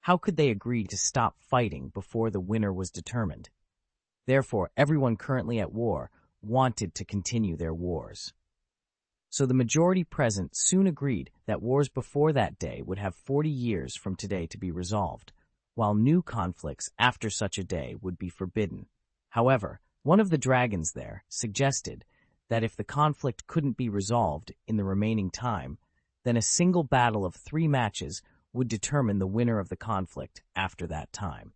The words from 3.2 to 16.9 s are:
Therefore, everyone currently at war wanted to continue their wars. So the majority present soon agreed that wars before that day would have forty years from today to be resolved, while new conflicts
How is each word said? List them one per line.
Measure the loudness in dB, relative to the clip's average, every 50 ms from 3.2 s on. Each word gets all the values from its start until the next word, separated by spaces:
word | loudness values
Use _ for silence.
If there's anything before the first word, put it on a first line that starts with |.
| -2 -2 -4 -8 -16 -20 _ _ _ _ _ _ _ _ _ _ _ _ _ _ _
Therefore, | 2 2 2 2 2 0 -2 -2 -2 _
everyone | 0 2 4 4 2 4 2 2
currently | 0 -2 -2 -2 -2 0 -2 -2 -2
at | -2 -2 -2
war | -2 -2 -2 -2 -2 -4 -10 _ _ _ _ _ _
wanted | -8 -2 2 2 2 2 2 -2 -6 -6 -6
to | -10 -12
continue | -4 -4 -4 -4 -2 -2 0 0 0 -2
their | -2 -4 -4 -4
wars. | -4 -4 -4 -4 -4 -6 -10 -14 -14 -14 -16 -16 _ _ _ _ _ _ _ _ _ _ _ _ _ _ _ _ _ _ _
So | 0 0 2
the | 4 4
majority | 4 4 4 4 4 4 6 4 2 0
present | -2 -2 0 0 0 2 0 -4 -6 _
soon | -2 0 2 4 6 4
agreed | 4 2 0 -2 -2 -2 -2 -4 -8 _ _ _
that | -4 -4 -2
wars | 0 2 2 2 2 2
before | _ -6 -8 -4 0 2 4 4 4
that | 4 2 2 0 _
day | -8 -8 -8 -8 -6
would | -6 -6 -4
have | -4 -6 -6
forty | -8 _ -2 0 0 0 0
years | -2 -2 -2 0 -2 -2 -2 -6 -10
from | -10 -6 -8 -6
today | -6 -6 -4 -4 -4 -4
to | -6 -8 -8
be | -6 -6
resolved, | -4 -4 -4 -2 0 -2 -2 -2 -6 -10 -16 -20 -20 _ _ _ _ _ _ _ _
while | 0 0 2 4
new | 4 6 6 6 4 2
conflicts | 0 -4 -4 -4 -4 -4 _ -8 -10 -8 -8 -12 -12